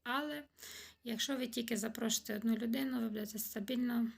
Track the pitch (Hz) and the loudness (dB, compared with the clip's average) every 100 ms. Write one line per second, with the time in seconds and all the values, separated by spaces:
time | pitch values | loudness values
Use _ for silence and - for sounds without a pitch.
0 | 247 262 302 294 294 - - - - - | -2 -2 -2 -4 -10 -14 -14 -14 -16 -12
1 | 240 226 - 269 254 240 233 220 226 226 | -6 -2 0 0 0 -2 0 0 0 0
2 | 226 220 - 208 226 220 233 262 269 254 | 2 2 0 0 2 4 4 2 2 2
3 | 226 214 214 214 - 214 208 254 247 240 | 0 0 -4 -4 -4 -4 -2 0 2 4
4 | 226 | 2